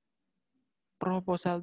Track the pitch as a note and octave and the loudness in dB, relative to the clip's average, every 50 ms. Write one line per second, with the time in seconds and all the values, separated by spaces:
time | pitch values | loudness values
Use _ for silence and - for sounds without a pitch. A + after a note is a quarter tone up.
0 | _ _ _ _ _ _ _ _ _ _ _ _ _ _ _ _ _ _ _ - | _ _ _ _ _ _ _ _ _ _ _ _ _ _ _ _ _ _ _ -4
1 | - F3+ F#3 F#3 F#3 F#3+ F3+ F3 - F3+ F3 F3 | 0 0 0 0 0 0 0 0 0 0 0 0